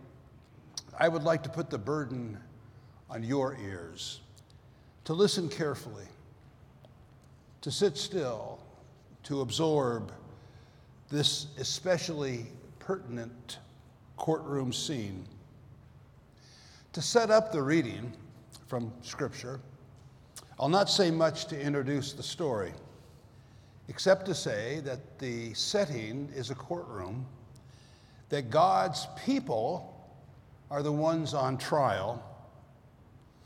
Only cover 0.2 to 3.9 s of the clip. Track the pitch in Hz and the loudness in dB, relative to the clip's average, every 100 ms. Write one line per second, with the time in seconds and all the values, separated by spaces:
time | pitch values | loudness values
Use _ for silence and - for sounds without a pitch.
0.2 | - - - - - - - - 165 165 | -20 -20 -20 -20 -16 -14 -8 4 4 4
1.2 | 156 160 127 165 160 131 101 151 131 127 | 2 2 0 -6 -4 -4 -2 -2 -2 -6
2.2 | 117 101 - - - - - - - 113 | -6 -10 -14 -20 -20 -20 -20 -20 -12 -6
3.2 | 117 139 131 120 98 90 85 | -2 0 0 -2 -8 -8 -10